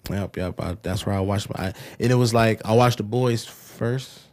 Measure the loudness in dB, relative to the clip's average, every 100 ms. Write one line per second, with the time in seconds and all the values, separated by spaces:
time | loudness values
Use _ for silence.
0 | -6 -6 -4 -6 -6 -6 -6 -6 -6 -4
1 | -2 -2 0 -2 -4 -6 -6 -8 -16 -2
2 | 2 4 4 4 4 2 2 6 6 2
3 | -4 -2 0 -2 -6 -18 -18 -6 -4 -4
4 | -8 -20 -20